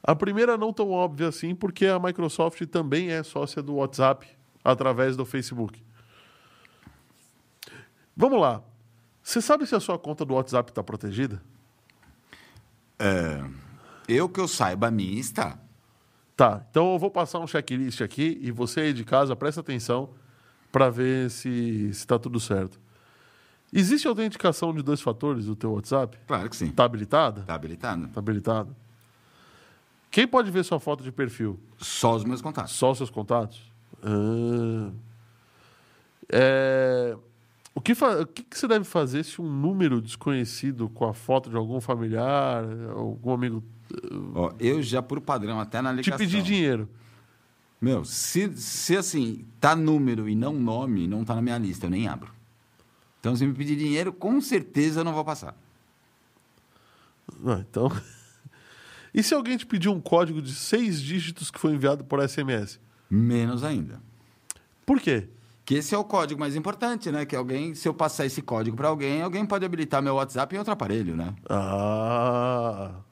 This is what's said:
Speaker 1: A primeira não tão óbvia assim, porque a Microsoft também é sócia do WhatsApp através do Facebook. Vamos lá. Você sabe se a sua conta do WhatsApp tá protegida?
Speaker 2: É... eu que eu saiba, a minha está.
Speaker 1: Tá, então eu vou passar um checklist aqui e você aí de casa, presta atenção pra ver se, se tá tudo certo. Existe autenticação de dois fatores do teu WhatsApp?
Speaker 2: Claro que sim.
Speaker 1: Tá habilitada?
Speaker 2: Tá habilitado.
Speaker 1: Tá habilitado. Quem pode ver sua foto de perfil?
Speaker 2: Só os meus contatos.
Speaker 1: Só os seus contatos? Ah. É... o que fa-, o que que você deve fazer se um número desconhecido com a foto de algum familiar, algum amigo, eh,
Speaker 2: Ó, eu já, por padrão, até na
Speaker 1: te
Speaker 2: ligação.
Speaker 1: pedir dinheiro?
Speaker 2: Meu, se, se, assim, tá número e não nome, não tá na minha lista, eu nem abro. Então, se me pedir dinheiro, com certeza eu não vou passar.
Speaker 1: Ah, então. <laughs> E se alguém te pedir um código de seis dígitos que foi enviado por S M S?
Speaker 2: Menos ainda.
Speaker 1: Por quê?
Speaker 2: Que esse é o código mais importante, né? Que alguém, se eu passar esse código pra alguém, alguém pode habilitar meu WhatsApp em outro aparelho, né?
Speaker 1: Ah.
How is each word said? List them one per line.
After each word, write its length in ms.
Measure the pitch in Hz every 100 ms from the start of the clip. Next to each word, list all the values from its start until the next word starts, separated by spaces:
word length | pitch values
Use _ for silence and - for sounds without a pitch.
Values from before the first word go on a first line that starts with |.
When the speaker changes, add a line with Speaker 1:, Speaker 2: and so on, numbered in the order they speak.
| -
Speaker 1:
A 80 |
primeira 440 | 151 202 202 240 226
não 120 | 214
tão 200 | 220 202
óbvia 380 | 185 180 147 165
assim, 260 | 151 165
porque 320 | 180 190 - 190
a 120 | 185
Microsoft 640 | 180 175 165 - 165 - 160
também 440 | 170 151 151 180
é 120 | 160
sócia 400 | 151 143 143 -
do 140 | 143 143
WhatsApp 500 | 135 135 135 135 - _ _ _
através 540 | - 127 131 120 131 131
do 80 |
Facebook. 580 | 120 135 120 123 104 - - - _ - _ _ _ _ _ _ - _ _ _ _ _ _ _ - - - _ _
Vamos 240 | - 254 254
lá. 240 | 147 110 - _ _ _ _ _
Você 180 | - 240
sabe 260 | 214 294 285
se 80 |
a 60 | 214
sua 180 | - 175
conta 240 | 147 151
do 120 | 151
WhatsApp 360 | 131 127 127 120
tá 80 | -
protegida? 580 | 101 107 104 101 135 98 - _ _ _ _ _ - _ _ - - - _ _ _ -
Speaker 2:
É... 440 | 101 92 82 73 69 67 - - - - -
eu 220 | 123 180
que 100 | 185
eu 80 | 180
saiba, 420 | - 101 95 117
a 20 |
minha 280 | 110 92 104
está. 400 | 131 - 90 - - _ _ _ _ _ _ -
Speaker 1:
Tá, 260 | 123 104 135
então 240 | 156 180
eu 60 | 180
vou 120 | 165
passar 280 | 180 160 175
um 80 | 165
checklist 560 | 156 - 127 131 -
aqui 360 | 110 - 160 165
e 80 | 127
você 300 | 117 123 -
aí 120 | 156
de 120 | 127
casa, 300 | 113 131 139
presta 280 | 123 143 156
atenção 480 | - 127 113 123 139 - _ _ _ _ _
pra 200 | 135 131
ver 400 | 117 127 131 127
se, 640 | - 127 120 117 110 104
se 120 | 101 -
tá 120 | 120
tudo 200 | 123 120
certo. 400 | - 98 95 - _ _ _ _ _ _ _ _ _
Existe 340 | - 190 285 269
autenticação 680 | 220 220 - 185 151 170
de 80 | 156
dois 180 | 135 147
fatores 460 | - 113 147 127 107
do 100 | 107
teu 160 | 113
WhatsApp? 460 | 104 - 135 117 - -
Speaker 2:
Claro 240 | 120 104
que 60 | -
sim. 140 | 85
Speaker 1:
Tá 140 | -
habilitada? 560 | 120 117 104 147 143 101
Speaker 2:
Tá 140 | 92
habilitado. 540 | 80 78 82 120 87 78
Speaker 1:
Tá 120 | 113
habilitado. 560 | 104 104 107 110 104 - - _ _ _ _ _ - - - _ _ _ _
Quem 140 | 202 247
pode 200 | 262 208
ver 140 | 185
sua 140 | 180 160
foto 240 | - 143
de 80 | 127
perfil? 480 | 120 127 - 110 95 - -
Speaker 2:
Só 380 | - - 120
os 80 | 113
meus 180 | 107 127
contatos. 300 | 156 147 95
Speaker 1:
Só 220 | - 131
os 60 | 127
seus 120 | 127
contatos? 500 | - 101 120 107 - - _ _ -
Ah. 920 | 107 104 107 117 117 120 117 113 104 110 - - _ _ _ _ _ _ _ _ _ _ -
É... 880 | 113 131 135 135 131 131 127 120 110 - _ _ _ -
o 60 | -
que 160 | - 233
fa-, 240 | 262 175
o 60 | 160
que 160 | -
que 120 | - -
você 120 | 247
deve 160 | 214
fazer 400 | 185 170 135 139
se 180 | 160 -
um 80 | 165
número 500 | 139 151 190 165 120
desconhecido 880 | 110 - 147 135 113 - 135 123 113
com 160 | 113
a 80 | 113
foto 380 | 107 - 131 127
de 60 | 113
algum 240 | 113 127
familiar, 840 | 117 120 113 113 127 143 135 120 113 113 113
algum 380 | 107 113 110 117
amigo, 280 | 123 123 113 113 - -
eh, 40 | - - 98 95 87
Speaker 2:
Ó, 160 | 87 110
eu 200 | 120 151
já, 220 | 123 127
por 180 | 123 147
padrão, 380 | - 131 104 110
até 240 | 107 117
na 80 | 131
Speaker 1:
te 60 | 127
Speaker 2:
ligação. 200 | 127 139
Speaker 1:
pedir 260 | 190 202
dinheiro? 440 | 180 202 151 117 104 - - - _ _ _ _ _ _
Speaker 2:
Meu, 240 | 120 120
se, 520 | 71 - - 165 202 127
se, 400 | 113 - - 190
assim, 480 | 180 156 117 107 - -
tá 140 | 143
número 540 | 160 156 151 131 113 107
e 80 | 107
não 160 | 131
nome, 560 | 151 117 113 131 101 85
não 160 | 107
tá 100 | 113
na 80 | 117
minha 160 | 120 120
lista, 280 | 101 90 87
eu 40 |
nem 160 | 92 107
abro. 240 | 64 - - _ _ _ _ _ _ _ _
Então, 160 | 117
se 100 | 123
me 80 | 135
pedir 220 | 127 147
dinheiro, 380 | 147 151 151 180
com 280 | 180 196 269
certeza 600 | 269 220 - 139 151 156
eu 40 |
não 80 | 165
vou 120 | 156
passar. 320 | 151 147 71 - _ _ _ _ _ _ _ _ _ _ _ _ _ _ _ _ - -
Speaker 1:
Ah, 140 | 127 98 101
então. 220 | - 131
<laughs> 100 | 104 - - - _ - - - - - - - -
E 60 |
se 100 | 208
alguém 240 | 302 240 254
te 80 |
pedir 240 | - 196 190
um 120 | 185
código 420 | - 170 170 156
de 100 | 135
seis 480 | 143 - 220 226 156
dígitos 480 | 135 180 160 170 151
que 120 | -
foi 120 | 160
enviado 300 | 147 139 143
por 160 | 135 139
S 220 | 139 -
M 120 | 135
S? 280 | 117 101 - _ _ _
Speaker 2:
Menos 540 | 98 117 120 117 123
ainda. 380 | 147 127 69 55 - - _ _ _ - _ _
Speaker 1:
Por 140 | - 269
quê? 280 | - 120 92 - - _
Speaker 2:
Que 100 | -
esse 200 | 139 143
é 40 | 208
o 40 |
código 380 | 208 196 151 147
mais 160 | 147 143
importante, 560 | 170 208 240 226 170
né? 120 | 147
Que 120 | 143 131
alguém, 400 | 127 131 151 147
se 100 | 165
eu 80 |
passar 320 | 156 156 151 139
esse 160 | 143
código 340 | - 113 110 113
pra 120 | 147
alguém, 340 | 156 139 147
alguém 240 | 175 180 208
pode 180 | 196
habilitar 380 | 185 170 156 139
meu 140 | 139 135
WhatsApp 360 | 135 127 135
em 60 | 196
outro 140 | 208
aparelho, 420 | 214 101 110 92
né? 180 | 82 85 101 -
Speaker 1:
Ah. 1400 | 101 95 98 104 107 110 120 123 123 123 123 117 101 95 92 101